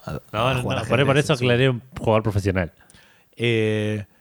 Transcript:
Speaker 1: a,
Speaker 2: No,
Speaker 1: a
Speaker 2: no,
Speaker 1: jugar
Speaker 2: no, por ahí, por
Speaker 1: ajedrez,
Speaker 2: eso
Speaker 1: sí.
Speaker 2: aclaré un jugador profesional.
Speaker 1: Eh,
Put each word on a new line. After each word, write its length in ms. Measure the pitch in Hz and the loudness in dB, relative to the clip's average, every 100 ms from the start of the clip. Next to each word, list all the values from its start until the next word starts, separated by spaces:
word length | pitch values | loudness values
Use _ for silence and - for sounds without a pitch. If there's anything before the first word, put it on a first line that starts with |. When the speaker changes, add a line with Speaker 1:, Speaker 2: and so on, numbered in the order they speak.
| - | -12
Speaker 1:
a, 140 | 76 - | -12 -8
Speaker 2:
No, 160 | 107 123 | -2 0
Speaker 1:
a 60 | |
Speaker 2:
no, 80 | 127 | 0
Speaker 1:
jugar 180 | 117 92 | -2 -4
Speaker 2:
no, 40 | 117 | 0
por 120 | 120 | 2
ahí, 60 | 139 | 2
por 100 | 135 | 2
Speaker 1:
ajedrez, 80 | 143 | 2
Speaker 2:
eso 100 | 135 | 0
Speaker 1:
sí. 100 | 123 | 2
Speaker 2:
aclaré 240 | 120 135 | 2 2
un 120 | 120 - - | 0 -8 -4
jugador 240 | - 110 | 2 2
profesional. 480 | 110 98 95 92 82 - _ - _ _ _ - | 2 0 0 0 -2 -8 _ -20 _ _ _ -4
Speaker 1:
Eh, 680 | 117 113 110 107 107 107 101 _ | 0 0 0 0 -2 -4 -8 _